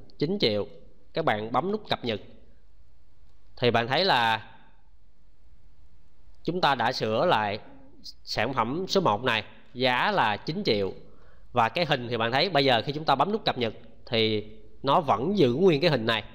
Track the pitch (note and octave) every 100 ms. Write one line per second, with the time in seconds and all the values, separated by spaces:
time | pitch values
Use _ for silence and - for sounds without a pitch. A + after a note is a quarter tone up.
0 | - - D3 G3 C3 G#2 - - - -
1 | - E3 D3+ G#2+ A2 B2 F3+ G#3+ - -
2 | A#2 G#2 - - - - - - - -
3 | - - - - - - B2 A2+ A#2 D3
4 | F#3+ C3 A2+ A2 - - - - - -
5 | - - - - - - - - - -
6 | - - - - - F3+ D#3 B2+ A#2 -
7 | A2+ A2+ F3 A#2 G#2 G#2+ - - - -
8 | - - - - A2+ B2+ A2+ D#3+ F#3 F#3+
9 | C#3+ G#2 B2+ A2 - - - A#2+ B2+ B2
10 | F#3 F#3 A2+ G#2 - F3+ E3+ G#2 F#2+ -
11 | - - - - - A#2 A2+ F3 D#3+ C#3
12 | A#2+ A#2 A2+ C3+ F#3+ C#3+ C3+ A#2 D3 C#3+
13 | D#3 C3 E3+ G#3+ - B2+ A2+ - - -
14 | - A2+ A2 G#2+ - - - - C3+ D#3+
15 | C3 G#2 D#3 G#3 B2+ B2+ F#3+ C#3+ E3+ C3
16 | A2+ A2 -